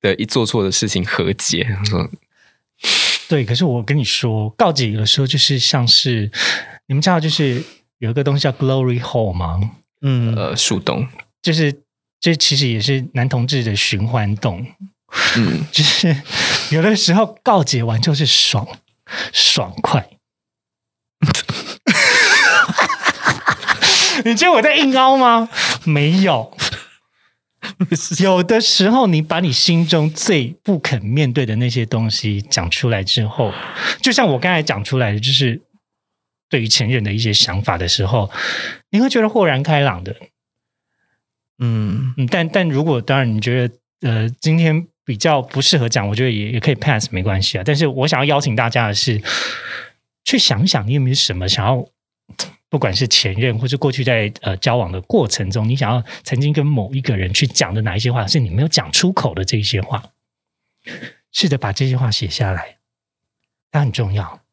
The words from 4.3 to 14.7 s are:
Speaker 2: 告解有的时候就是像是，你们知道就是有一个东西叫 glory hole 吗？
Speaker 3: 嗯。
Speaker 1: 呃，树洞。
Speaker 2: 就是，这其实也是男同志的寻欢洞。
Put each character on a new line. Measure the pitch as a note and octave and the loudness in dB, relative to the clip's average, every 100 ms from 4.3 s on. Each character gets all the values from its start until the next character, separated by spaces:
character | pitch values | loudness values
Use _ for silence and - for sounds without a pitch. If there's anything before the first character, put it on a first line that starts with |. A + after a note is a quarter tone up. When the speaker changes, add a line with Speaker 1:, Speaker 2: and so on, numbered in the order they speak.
| A2 G#2+ - | 0 -2 0
Speaker 2:
告 | G#3+ | 0
解 | C#3+ A#2+ | 2 -2
有 | G#2+ | -2
的 | G#2+ | 0
时 | - | 2
候 | C3+ | 0
就 | C#3+ | 0
是 | - C#3 | 0 0
像 | - C#3+ A#2+ | 0 2 4
是， | - C3+ A#2 G#2 - - - - - _ | 4 4 0 -2 -2 -2 -2 -6 -18 _
你 | |
们 | C3+ | 0
知 | D3+ | 2
道 | F3 | 2
就 | D#3+ | 0
是 | D3 D3 A#2+ - - _ _ | 0 0 0 -6 -16 _ _
有 | A2+ | -4
一 | |
个 | A#2+ | 0
东 | C#3 C#3+ | 0 2
西 | |
叫 | C#3+ | 0
glory | B2 C3+ C3+ B2+ A#2+ | 0 0 2 0 0
hole | A#2+ B2 A2 | -2 -2 0
吗？ | F2+ F2 E2+ G#2 - _ _ | -2 -2 -2 -2 -6 _ _
Speaker 3:
嗯。 | C#3 B2+ A#2 A2+ | -2 0 0 0
Speaker 1:
呃， | F2 - | -2 -2
树 | - G2 | 0 0
洞。 | - - C3 - - _ | -2 -4 -4 -8 -20 _
Speaker 2:
就 | - | -4
是， | D#3+ D3+ C#3+ _ _ _ _ | 0 0 -2 _ _ _ _
这 | - D#3+ | 0 2
其 | - C3+ | 2 2
实 | C#3 | 0
也 | A2+ | 0
是 | A2 C3+ B2+ | 0 -2 -2
男 | C3 B2 | -4 -2
同 | B2+ A#2+ | 0 0
志 | C#3 | -2
的 | A2+ | -2
寻 | G2+ - G2+ A2 | 0 0 0 0
欢 | A#2+ G#2 G#2 | 0 0 -2
洞。 | A#2+ F2+ A#2+ | -2 -4 -10